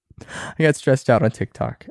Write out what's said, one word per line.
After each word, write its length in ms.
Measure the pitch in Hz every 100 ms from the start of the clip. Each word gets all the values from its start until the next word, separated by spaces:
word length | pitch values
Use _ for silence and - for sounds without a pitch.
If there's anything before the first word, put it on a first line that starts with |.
| _ - -
I 340 | - - -
got 140 | 156 -
stressed 340 | - 131 -
out 140 | 113
on 80 | 110
TikTok. 560 | - - - 117 - -